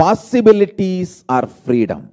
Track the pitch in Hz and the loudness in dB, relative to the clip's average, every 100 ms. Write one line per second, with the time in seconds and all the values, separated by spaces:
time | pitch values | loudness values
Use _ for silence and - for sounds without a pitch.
0 | 165 214 - 247 214 208 202 - 190 185 | 0 0 -4 0 4 4 2 -4 -6 -6
1 | 180 - - 127 - - - 123 104 78 | -8 -12 -6 -4 -4 -10 -4 -2 -2 -6
2 | 67 | -14